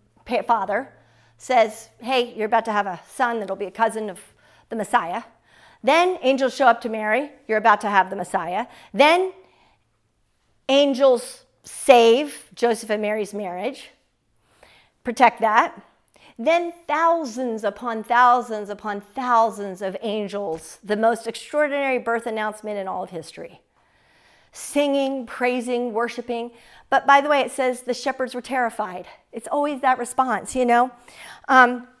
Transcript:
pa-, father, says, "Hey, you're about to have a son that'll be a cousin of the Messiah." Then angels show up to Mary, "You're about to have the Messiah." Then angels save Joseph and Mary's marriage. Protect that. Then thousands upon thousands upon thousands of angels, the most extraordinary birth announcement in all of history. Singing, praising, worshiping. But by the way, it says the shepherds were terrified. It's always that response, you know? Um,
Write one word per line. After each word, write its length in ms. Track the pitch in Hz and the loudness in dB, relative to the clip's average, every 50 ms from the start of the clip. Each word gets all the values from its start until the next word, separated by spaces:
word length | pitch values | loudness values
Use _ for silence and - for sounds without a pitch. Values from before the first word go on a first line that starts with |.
| _ _ _ _ _ | _ _ _ _ _
pa-, 180 | - 240 226 | -4 -4 -2
father, 500 | - - 233 220 190 202 196 226 269 262 - _ _ _ _ _ _ _ _ _ | 0 0 0 0 0 -2 -4 -4 -4 -6 -16 _ _ _ _ _ _ _ _ _
says, 500 | - - 254 240 220 214 220 - - - _ _ | -6 0 2 2 2 2 0 -10 -16 -18 _ _
"Hey, 340 | 233 233 262 254 240 240 - | -6 -4 -2 -2 -2 -4 -6
you're 120 | 208 214 | -6 -4
about 180 | 214 226 226 220 | 0 0 0 0
to 60 | 226 | 0
have 140 | 208 208 202 | -2 -2 -2
a 140 | 196 180 160 - - | -4 -6 -12 -14 -12
son 320 | - - 262 240 233 226 | -6 -4 -2 -2 -2 -4
that'll 160 | 208 190 190 | -6 -8 -8
be 100 | 196 208 | -8 -8
a 40 | 180 | -8
cousin 380 | - - 226 220 196 220 214 208 | -2 -2 -2 0 -2 -4 -8 -8
of 120 | 180 - - - _ _ _ _ _ _ _ - | -10 -12 -18 -20 _ _ _ _ _ _ _ -10
the 80 | 233 | -8
Messiah." 460 | 226 202 - - 175 175 165 180 226 - - _ _ _ _ _ _ _ - _ _ | -8 -4 0 0 0 0 0 -8 -10 -10 -12 _ _ _ _ _ _ _ -20 _ _
Then 360 | - 226 294 330 349 370 370 - | 0 2 4 4 4 2 0 -2
angels 320 | - 254 269 254 269 254 247 | 0 0 2 2 0 -2 0
show 120 | - 277 | 2 4
up 140 | 240 233 233 | 4 4 2
to 60 | - 233 | 0 -8
Mary, 440 | 220 220 214 214 220 254 294 285 - _ _ - | -6 -4 -2 -2 -2 -2 -2 -6 -12 _ _ -4
"You're 100 | 220 214 | -2 2
about 220 | 202 226 208 214 | 4 4 4 4
to 100 | - 208 | 2 0
have 200 | 208 196 185 185 | 2 2 2 2
the 60 | 196 | -2
Messiah." 500 | 196 180 - - 185 170 170 180 202 247 - - - - - | -8 -8 -4 -4 -4 -4 -4 -6 -6 -6 -8 -12 -20 -20 -6
Then 400 | - 190 277 302 330 359 381 370 - - - _ _ _ _ _ _ _ _ _ _ _ _ _ _ _ _ _ _ _ _ _ _ _ _ - | 2 4 6 6 6 4 2 0 -4 -12 -20 _ _ _ _ _ _ _ _ _ _ _ _ _ _ _ _ _ _ _ _ _ _ _ _ 2
angels 760 | 262 277 285 277 277 233 277 269 254 233 - - - - _ _ _ _ - | 4 4 4 4 2 4 4 4 4 4 0 -8 -14 -18 _ _ _ _ -20
save 840 | - - - - - 254 240 233 226 226 262 302 285 285 - - - - | -16 -12 -4 4 6 8 8 8 6 4 4 0 -4 -8 -14 -18 -18 -8
Joseph 360 | - 240 233 226 214 - 214 | -2 -2 -2 -2 -2 -4 -6
and 120 | 214 208 | -4 -4
Mary's 320 | 214 208 214 220 208 202 202 | -2 -4 -4 -4 -4 -6 -8
marriage. 560 | 208 208 180 175 180 196 247 269 - - - _ _ _ _ _ _ _ _ _ _ _ _ _ _ - _ _ _ _ _ _ _ - | -8 -8 -8 -8 -6 -8 -8 -8 -10 -18 -20 _ _ _ _ _ _ _ _ _ _ _ _ _ _ -20 _ _ _ _ _ _ _ -10
Protect 340 | 254 226 - 262 226 - - | -6 0 4 4 4 4 4
that. 400 | 214 220 208 233 311 - - 202 - _ _ _ _ _ _ _ _ _ _ | 0 2 4 4 2 2 -2 -12 -20 _ _ _ _ _ _ _ _ _ _
Then 360 | - 233 285 330 349 349 339 339 - _ - | -6 0 2 2 2 0 -2 -10 -12 _ -4
thousands 720 | 294 311 330 339 339 339 320 247 214 247 262 240 220 220 | -2 0 2 2 2 2 -2 -6 -6 -6 -6 -4 -4 -4
upon 400 | 214 208 202 - 247 240 226 220 | -4 -6 -6 -6 -8 -8 -8 -6
thousands 640 | 214 - 240 240 254 247 247 254 226 - 220 214 208 202 | -4 0 4 6 6 6 6 4 2 -4 -8 -10 -8 -10
upon 320 | 208 208 - 214 202 202 | -12 -10 -8 -8 -8 -8
thousands 800 | 202 - - 269 254 247 247 226 226 220 196 202 202 196 185 180 | -10 -12 -10 -6 -2 2 2 2 2 2 0 -6 -10 -10 -10 -8
of 160 | 208 190 185 190 | -8 -8 -8 -6
angels, 760 | - 220 202 220 208 190 185 202 202 196 160 165 - - - - | -6 -6 -6 -6 -6 -6 -8 -8 -6 -6 -8 -8 -10 -16 -20 -12
the 140 | - 190 208 | -6 -4 -2
most 320 | 208 220 226 233 226 220 226 | 2 2 2 2 0 -6 -10
extraordinary 720 | 220 - - - - 294 302 285 277 285 277 269 262 247 | -10 -10 -10 -6 -2 -2 0 0 0 -2 -2 0 -2 -2
birth 280 | 202 220 233 233 233 | -2 -2 -4 -2 -4
announcement 500 | 240 220 220 214 214 214 214 - 214 208 | -4 -6 -4 -4 -6 -6 -8 -10 -8 -8
in 120 | 202 190 190 | -6 -6 -6
all 160 | 185 185 190 | -6 -8 -8
of 60 | 190 | -10
history. 500 | 185 175 - - - - 175 170 170 - _ _ _ _ _ _ _ _ _ _ _ _ _ _ _ _ _ _ | -12 -14 -14 -14 -16 -16 -18 -18 -18 -20 _ _ _ _ _ _ _ _ _ _ _ _ _ _ _ _ _ _
Singing, 760 | - - - - - 285 294 285 277 277 277 269 269 269 240 | -18 -14 -12 -6 -2 0 0 0 0 0 -2 -2 -4 -6 -10
praising, 680 | 233 - - 247 247 247 254 226 247 247 240 247 247 | -10 -8 -4 -2 -2 -2 -2 -4 -4 -4 -4 -4 -4
worshiping. 580 | 214 220 233 233 - - 233 - 240 233 233 240 - - _ _ - - - - | -4 -4 -4 -4 -6 -10 -10 -8 -8 -8 -8 -10 -14 -20 _ _ -20 -16 -6 0
But 160 | 269 262 - | 0 2 6
by 140 | 277 277 285 | 6 6 6
the 80 | 277 294 | 6 4
way, 120 | 294 277 | 2 2
it 120 | 247 247 | 0 -2
says 300 | - - 262 254 254 240 | -2 -2 -2 -2 -2 -4
the 120 | - - 247 | -6 -6 -6
shepherds 400 | - - 277 262 269 262 226 - | -4 -4 -6 -4 -4 -6 -8 -8
were 60 | 247 | -10
terrified. 640 | 240 - 254 262 247 226 - - 208 185 175 185 180 - - _ _ _ | -8 -6 -4 -2 -2 -2 -4 -6 -8 -8 -8 -14 -14 -16 -20 _ _ _
It's 140 | - 233 - | -14 -12 -8
always 340 | - - 294 285 294 294 269 | -4 -2 -2 -2 -2 -2 0
that 180 | 285 262 254 - | 0 0 0 0
response, 580 | - - - - 262 254 226 190 196 - - | -2 -6 -2 0 0 0 0 -4 -4 -4 -2
you 100 | 254 254 | 0 2
know? 240 | 240 233 240 247 262 - - _ - - - - - - - _ | 4 4 4 4 2 -2 -12 _ -20 -20 -20 -20 -20 -20 -10 _
Um, 400 | - 269 262 247 240 247 240 247 - _ _ | 4 8 8 8 8 6 -2 -10 -16 _ _